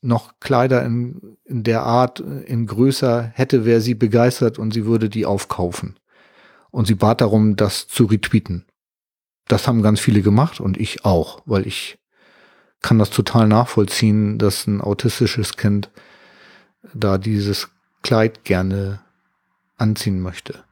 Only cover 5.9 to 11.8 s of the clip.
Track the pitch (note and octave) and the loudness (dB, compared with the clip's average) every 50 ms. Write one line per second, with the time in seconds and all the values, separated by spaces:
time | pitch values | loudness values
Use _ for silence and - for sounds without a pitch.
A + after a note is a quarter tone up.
5.9 | - _ _ _ _ _ _ _ _ _ _ _ _ _ _ _ - B2+ A2+ G2 | -12 _ _ _ _ _ _ _ _ _ _ _ _ _ _ _ -4 -2 0 0
6.9 | A2 F#2 - G#2+ A#2 - B2 G#2+ G#2 A2 G#2+ G#2+ G#2 G2+ G#2 G2 - - - _ | 2 2 4 2 2 2 2 2 4 4 4 2 2 2 0 -2 -2 -6 -10 _
7.9 | - - B2 G2 G#2+ G#2 - - - A2 - - F2+ E2+ - _ _ _ _ _ | 0 2 2 2 2 -2 0 0 0 -2 0 -2 -10 -10 -10 _ _ _ _ _
8.9 | _ _ _ _ _ _ _ _ _ _ _ _ - G#2+ - - A#2+ A2+ G#2 G#2+ | _ _ _ _ _ _ _ _ _ _ _ _ -2 0 2 2 2 4 4 4
9.9 | G#2+ G#2+ - - A2 G#2 F#2 G#2 G2+ A2+ C#3+ E3+ - - A#2+ G2 F#2+ - A2+ - | 2 2 2 2 2 4 4 4 4 4 2 2 -2 -6 -4 -4 -4 -4 -4 -8
10.9 | - - - G#2+ F#2 E2+ D#2 - - - _ - G#2+ G2 F#2+ - - - | -8 -4 0 0 2 2 0 -2 -10 -18 _ -4 -2 -2 -2 -4 -8 -10